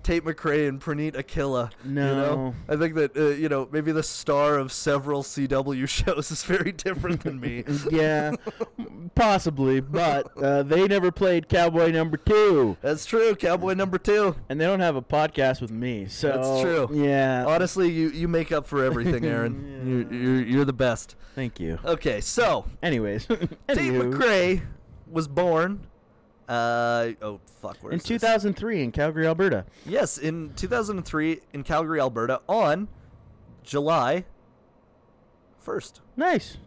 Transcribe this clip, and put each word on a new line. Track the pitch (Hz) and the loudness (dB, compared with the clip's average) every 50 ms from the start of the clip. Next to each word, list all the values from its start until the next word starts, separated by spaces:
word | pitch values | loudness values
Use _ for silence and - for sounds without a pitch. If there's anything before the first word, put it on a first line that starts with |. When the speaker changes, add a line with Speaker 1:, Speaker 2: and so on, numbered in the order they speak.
Speaker 1:
Tate | - - 170 170 151 | 0 0 0 0 0
McRae | 160 156 - - 160 147 151 151 | -2 -6 -2 -2 0 2 2 2
and | 143 135 135 | 0 -2 -4
Praneet | - 165 147 147 151 156 156 | -6 -6 -4 -4 -4 -4 -6
Akilla. | 127 135 - - 165 143 139 131 123 120 110 - - - | -6 -10 -6 -4 -4 -2 0 0 -2 -2 -4 -8 -14 -10
You | 131 | -6
know? | 135 143 139 135 135 135 139 147 147 | -2 0 0 0 0 0 0 0 0
Speaker 2:
No. | 135 131 131 123 - - | -2 -4 -6 -8 -10 -6
Speaker 1:
I | - 151 | -4 -2
think | 151 165 160 156 | 0 0 -2 0
that, | 160 147 143 - | 0 -2 0 0
uh, | 139 156 | 2 2
you | 147 143 143 156 | 2 2 0 0
know, | 156 143 135 131 - | 0 0 -2 -2 -2
maybe | 143 156 151 160 156 | -4 -2 -2 0 0
the | 160 151 | 0 -2
star | - - - - - 143 143 147 147 147 | -2 -6 -6 -2 0 2 2 4 4 2
of | 143 135 131 - | 0 -2 -4 -6
several | - - 156 143 139 135 143 147 139 139 | -4 0 0 0 0 0 -2 -4 -4 -4
C | - - 147 139 | -6 -4 -4 -2
W | 131 139 135 135 139 139 127 131 | 0 0 -2 0 -2 -4 -4 -4
<laughs> | |
shows | 135 - - - 190 180 143 143 - | -2 -2 0 0 0 0 -2 -4 -6
is | 160 - - | -6 -6 -2
very | - 180 190 165 190 190 | 0 0 0 0 -2 -6
different | 156 - 196 185 147 - 175 175 - - | -4 -6 -6 -4 -4 -2 -2 -4 -4 -4
than | 160 139 127 | -6 -8 -6
me. | 120 120 120 120 117 | -8 -8 -6 -6 -4
Speaker 2:
<laughs> | - 143 143 143 156 | -4 -4 -2 0 0
Yeah, | 160 160 156 156 156 151 151 151 127 - - 220 - - 226 - _ - 220 - - 104 170 175 - | 2 2 2 4 2 0 0 -2 -4 -6 -8 -12 -8 -8 -10 -10 _ -14 -12 -12 -12 -14 -16 -4 2
possibly, | - 233 214 196 190 - 170 151 135 135 131 135 135 | 4 4 6 4 4 2 -2 -2 2 2 2 2 2
but, | 131 139 147 170 170 160 143 139 - - - | 0 -2 -2 0 2 2 2 0 -2 -4 -6
uh, | - 139 139 143 143 139 | -2 0 2 2 2 2
they | 139 156 175 190 | 4 4 4 4
never | 196 202 202 180 180 | 4 4 4 2 2
played | 170 - 196 185 180 170 165 | 2 2 2 4 4 2 2
Cowboy | - 202 180 170 170 165 165 165 170 | 2 2 4 4 4 4 4 4 4
Number | 165 160 160 165 151 | 4 2 0 0 -2
Two. | - - - 214 214 214 202 175 147 127 107 95 - | -2 2 4 6 6 8 8 6 6 4 4 2 -2
Speaker 1:
That's | - 135 156 151 - | -2 -2 -2 -2 -2
true, | - 226 226 226 226 208 | 0 2 4 4 4 2
Cowboy | - - 175 175 175 180 190 190 | 2 2 0 2 2 0 -2 0
Number | 190 196 190 185 | 0 0 -2 -2
Two. | 180 - - 208 214 208 190 156 - - - | -2 2 2 4 4 4 2 0 -2 -8 -8
Speaker 2:
And | 135 151 | -2 0
they | 160 | 2
don't | 175 196 190 | 2 2 2
have | 180 170 147 | 2 2 0
a | 131 | -2
podcast | 123 _ 151 147 156 151 - 143 135 131 131 - | -2 _ 2 2 2 2 0 2 2 2 2 0
with | 127 110 | -6 -8
me, | 110 113 123 127 120 104 95 | -6 -6 -4 -4 -4 -6 -8
so | 95 - - 156 147 | -10 -8 -4 -2 -2
Speaker 1:
That's | 139 131 131 135 135 131 | 0 0 0 0 0 2
true. | - 180 170 156 131 113 | 2 2 2 0 0 0
Speaker 2:
yeah. | 147 147 143 143 139 135 135 131 131 123 123 | 0 2 2 4 4 4 4 2 2 0 2
Speaker 1:
Honestly, | 143 160 170 180 180 - 190 185 170 | 2 2 2 2 0 0 2 2 2
you, | 165 160 160 160 | 2 2 0 0
you | 135 160 170 | 0 -2 -2
make | 175 170 165 156 - | 0 0 0 0 0
up | 160 151 147 | -2 -2 -2
for | - 147 139 131 | -2 0 2 2
everything, | 131 - 120 117 180 - 120 - | 2 2 0 0 0 0 0 0
Speaker 2:
<laughs> | 117 117 | 0 0
Speaker 1:
Aaron. | 117 117 117 117 | 0 -2 -2 -4
Speaker 2:
Yeah. | - 139 139 139 131 131 127 127 123 117 - 117 | -6 -10 -12 -12 -6 -4 0 0 0 0 -2 -4
Speaker 1:
You, | 123 123 | -2 0
you're, | 127 131 131 | 2 2 2
you're | 123 110 127 139 143 | 2 2 2 2 2
the | 135 131 | 0 0
best. | 117 131 123 113 - - - - - - - - | 0 0 0 0 -2 -6 -14 -18 -20 -20 -14 -8
Speaker 2:
Thank | 135 131 117 - - | -8 -8 -8 -8 -8
you. | 85 80 80 - - | -6 -6 -6 -4 -2
Speaker 1:
Okay, | 170 170 160 - 151 113 104 | -2 -2 -2 -2 -4 -4 -2
so | - - - 233 240 202 156 110 - - - - | -4 -4 0 0 2 2 2 0 -2 -6 -10 -4
Speaker 2:
Anyways, | - 175 147 117 107 101 101 110 - | -4 -2 -2 0 -2 -2 -4 -4 -2
<laughs> | |
Speaker 1:
Tate | - 233 214 175 - - - - | -4 -4 -4 -4 -8 -8 -10 -4
Speaker 2:
anywho. | - 277 233 - 127 127 127 123 123 262 | -2 -2 0 0 0 0 0 0 0 0
Speaker 1:
McRae | 277 262 233 214 185 175 180 185 175 - - - - - - - - - | 2 2 4 4 4 2 2 0 0 -2 -6 -12 -16 -20 -20 -20 -20 -20
was | - 160 160 160 | -6 -4 -4 -4
born, | 143 143 170 180 180 165 160 170 185 202 196 - - - _ _ _ _ _ _ _ _ _ _ | -2 0 0 2 4 4 2 2 0 -4 -8 -10 -16 -20 _ _ _ _ _ _ _ _ _ _
uh, | - 120 120 117 117 120 120 120 117 120 117 117 117 113 - | -4 -2 0 0 0 2 2 2 2 2 0 0 -2 -4 -6
oh, | 107 107 104 95 - - - - | -8 -10 -10 -10 -16 -20 -20 -14
fuck, | - 98 - - | -12 -12 -12 -12
where | - - | -10 -6
Speaker 2:
In | - | -6
Speaker 1:
is | 175 - | -6 -4
this? | |
Speaker 2:
two | - 233 226 | -4 -4 0
thousand | 226 226 226 214 196 208 185 | 2 2 2 4 2 -2 -4
three | - 202 226 226 175 | -2 -4 -4 -2 -2
in | 135 120 | -2 -2
Calgary, | - - 143 160 156 160 160 | -2 0 -2 0 0 2 2
Alberta. | 160 165 165 190 190 131 98 92 - _ - - | 2 2 2 2 2 2 0 -2 -8 _ -18 -10
Speaker 1:
Yes, | 147 190 269 269 - - | -2 0 0 0 0 -2
in | - 135 156 160 170 160 147 - | -4 -4 -4 -4 -4 -10 -10 -8
two | - 220 | -8 -4
thousand | 214 240 240 220 202 214 185 156 | -2 -2 -2 -2 -2 -6 -6 -6
three | - - 156 151 160 165 - - _ | -4 -4 -2 0 0 -2 -4 -8 _
in | - 143 135 | -12 -10 -6
Calgary, | - 165 160 165 156 160 151 | -2 -2 -2 0 0 0 0
Alberta, | 135 131 117 113 113 120 131 - - | 0 0 0 -2 -2 0 -2 -4 -2
on | - 196 226 202 151 151 180 208 - - - - - - - - - - - - - - - - | -2 0 2 2 2 2 0 -2 -8 -12 -20 -20 -20 -20 -20 -20 -20 -20 -20 -20 -20 -20 -20 -14
July | - - 143 143 156 165 156 123 123 156 180 180 - - _ _ _ _ _ _ _ _ _ _ _ _ _ _ _ _ _ _ _ _ _ _ _ _ _ | -4 -4 -2 0 2 2 2 2 2 0 -2 -4 -8 -18 _ _ _ _ _ _ _ _ _ _ _ _ _ _ _ _ _ _ _ _ _ _ _ _ _
first. | - - - - - - _ - _ - - | -12 -8 -8 -8 -8 -10 _ -20 _ -14 -6
Speaker 2:
Nice. | 247 302 370 339 220 - - - - - | -2 0 0 0 0 -2 -6 -16 -18 -20